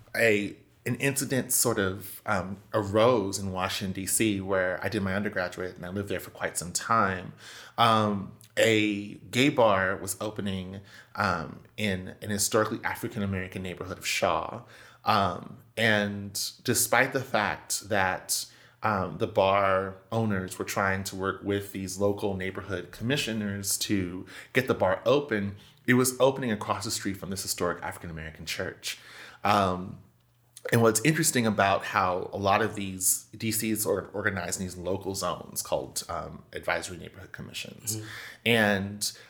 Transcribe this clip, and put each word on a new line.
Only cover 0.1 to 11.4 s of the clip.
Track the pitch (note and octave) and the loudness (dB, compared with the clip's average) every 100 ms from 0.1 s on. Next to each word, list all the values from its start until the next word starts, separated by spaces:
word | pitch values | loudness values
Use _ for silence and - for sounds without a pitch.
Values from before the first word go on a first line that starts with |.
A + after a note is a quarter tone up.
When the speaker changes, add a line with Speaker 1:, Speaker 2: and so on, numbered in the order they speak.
| - | 2
Speaker 1:
a, | A#2 G#2 G2+ - _ _ - | 4 4 0 -8 _ _ -6
an | A#2+ | -2
incident | C#3 C3+ C3+ C3 - | 0 -2 0 -2 0
sort | - B2 A2 | 0 2 2
of, | F#2+ G2 G2 - - | 0 -2 -10 -10 -2
um, | G2+ F#2 G2 - | -2 -2 -8 -4
arose | A2+ G2 G#2+ A#2 B2 G2 G2 | -2 2 4 6 6 2 -4
in | G2 | -4
Washington, | F#2 F#2+ - G2 | -2 -2 -2 -4
D | F#2+ F#2+ | -4 -2
C, | - A2 G2 | 2 2 2
where | F#2+ F#2+ F#2 F2+ | 0 0 2 -2
I | G2 | -2
did | G#2 | 0
my | F#2+ | 0
undergraduate | G2 G#2 F#2+ F2 - F#2 - | 0 -2 -2 -4 -4 -8 -8
and | F2 | -8
I | |
lived | G2 G2 | -6 -4
there | F2+ | -6
for | - | -8
quite | - - - | -6 -6 -6
some | F2 | -6
time. | - - A2+ G2 F#2 G2+ - - - - - | -4 2 4 4 0 -6 -14 -18 -18 -6 4
Um, | A#2 A2 G#2 G2+ F#2+ - - - | 6 6 4 0 -4 -12 -6 2
a | A2 G#2+ G#2 G2+ G#2 F#2+ F#2 | 4 6 4 0 -6 -12 -4
gay | A#2+ C#3 | 4 4
bar | B2+ A2+ F#2+ F#2 G2 | 6 6 6 2 0
was | F#2+ - | -4 -6
opening, | A2 G#2+ G2+ F#2+ F#2 G2 - - - G2 | -6 -4 -4 -4 -6 -12 -14 -20 -10 -2
um, | G2+ E2+ | 0 0